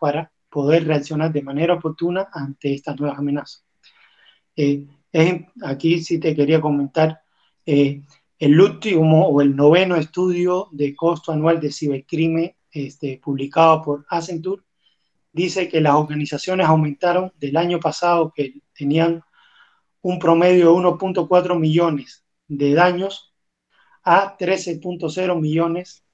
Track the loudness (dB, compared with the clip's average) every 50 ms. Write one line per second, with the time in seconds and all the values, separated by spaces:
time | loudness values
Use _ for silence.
0 | -4 -2 -2 -2 -6 -10 _ _ _ _ -6 -4 0 2 2 2 2 2 -2 -2
1 | -2 -4 -4 -2 -2 -2 -2 -4 -6 -6 -4 -2 0 0 0 0 -2 -6 -6 -4
2 | -4 -4 -2 -4 -6 -6 -8 -10 -10 -10 -10 _ -6 -6 -6 -6 -8 -10 -8 -6
3 | -6 -6 -4 -4 -4 -4 -4 -4 -6 -10 -16 -20 _ _ _ _ _ _ _ _
4 | _ _ _ _ _ _ _ _ _ _ _ -2 0 0 0 -2 -6 -12 _ _
5 | _ _ 0 2 2 2 2 -2 -6 _ _ -12 -10 -8 -6 -4 0 0 0 0
6 | -2 -4 -4 -2 -2 -2 0 0 0 2 2 2 2 0 -2 -2 -4 -4 0 0
7 | 0 0 0 -4 _ _ _ _ _ _ _ _ _ 0 2 2 2 2 0 -6
8 | -12 _ _ _ _ _ _ -2 2 4 6 6 6 4 2 -2 -4 0 2 2
9 | 4 4 4 4 4 4 2 2 2 2 2 4 4 6 6 6 4 2 0 -2
10 | -2 -4 -4 -2 -2 -2 0 -2 -2 0 -2 -2 -4 -6 -6 -4 -4 -4 -4 -2
11 | -2 -2 -2 -2 -4 -6 -4 0 0 0 0 0 -2 -6 -8 -6 -6 -4 -4 -6
12 | -8 -6 -4 -2 -2 0 0 -2 -4 -4 -8 _ _ _ -12 -10 -10 -10 -12 -10
13 | -10 -10 -10 -10 -8 -6 -6 -6 -6 -4 0 4 4 4 4 2 0 -4 -8 -8
14 | -6 -6 -6 -6 -6 -6 -10 -8 -8 -8 -8 -10 _ _ _ _ _ _ _ _
15 | _ _ _ _ _ _ -6 -4 -4 -2 -2 -4 -4 -2 0 0 2 2 2 2
16 | 0 0 -4 -6 -6 -6 -8 -8 -6 -4 -2 0 2 4 4 2 2 0 -2 -2
17 | -2 0 0 0 -2 -4 -8 -10 -8 -4 -2 0 0 0 -2 -2 -2 -4 -4 -2
18 | 0 0 2 2 0 -2 -2 -6 -6 -6 -8 -16 _ _ _ -8 -4 0 0 2
19 | 2 0 0 -4 -8 _ _ _ _ _ _ _ _ _ _ _ _ _ _ _
20 | -6 -6 -4 -2 2 2 4 4 4 4 4 6 6 6 4 4 4 0 0 0
21 | -2 -4 -2 -2 -2 2 2 2 2 2 0 0 0 2 2 2 2 0 -2 -4
22 | -6 -10 -20 -20 _ _ _ _ _ -12 -6 -2 0 2 4 4 4 4 2 0
23 | -4 -6 -8 -10 -18 _ _ _ _ _ _ _ _ _ _ _ _ _ _ _
24 | 0 2 4 4 4 0 -4 -6 -4 -2 -2 -2 -4 -6 -8 -8 -8 -10 -10 -8
25 | -8 -8 -6 -4 -2 -2 -2 -2 -2 -2 0 0 0 -2 -2 -6 -8 -12 -18 _
26 | _ _